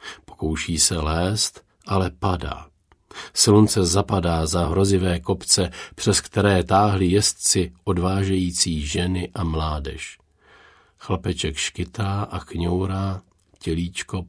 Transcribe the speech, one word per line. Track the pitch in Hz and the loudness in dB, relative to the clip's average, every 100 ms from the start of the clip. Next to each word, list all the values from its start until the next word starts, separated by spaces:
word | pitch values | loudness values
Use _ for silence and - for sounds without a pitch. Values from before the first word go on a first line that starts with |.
| - - - | -18 -18 -18
Pokouší | - 78 80 - 80 | -8 -4 -4 -4 0
se | - 85 | 0 0
lézt, | 76 82 92 107 - - _ _ - | 0 0 0 0 -4 -6 _ _ -4
ale | 98 90 - | 0 -2 -2
padá. | 98 87 73 - - _ _ _ _ - - | -2 -2 -6 -10 -16 _ _ _ _ -20 -8
Slunce | - - 104 104 107 87 | 0 6 8 8 4 2
zapadá | 98 98 98 85 82 80 | 2 2 0 2 0 0
za | 87 82 | 0 2
hrozivé | 90 98 95 92 87 | 2 4 4 2 0
kopce, | - 92 - - 90 - - - | -2 -4 0 0 0 -4 -16 -4
přes | 113 95 | 0 0
které | - 110 101 92 | 0 2 4 4
táhli | - 98 104 95 90 | 4 4 4 4 4
jezdci | 101 - - - 95 82 - | 4 2 0 0 0 0 -4
odvážející | - 87 92 95 98 95 90 90 90 78 73 | -4 0 0 0 0 0 0 -2 -2 -2 -4
ženy | 90 90 92 90 | -2 -2 -2 -6
a | - | -4
mládež. | 82 78 80 76 71 71 - - _ _ _ - - _ _ _ | -4 -2 -2 -4 -8 -12 -14 -18 _ _ _ -20 -20 _ _ _
Chlapeček | - 92 92 87 82 76 | -6 -4 -4 -4 -4 -4
škytá | - - 87 - 98 98 | -6 -6 -8 -6 -4 -4
a | 107 87 | -6 -8
kňourá, | - 82 85 90 95 95 98 92 - _ _ _ | -8 -4 -2 -2 -2 -4 -4 -6 -12 _ _ _
tělíčko | - 82 87 92 - 92 | -6 -4 -4 -8 -8 -8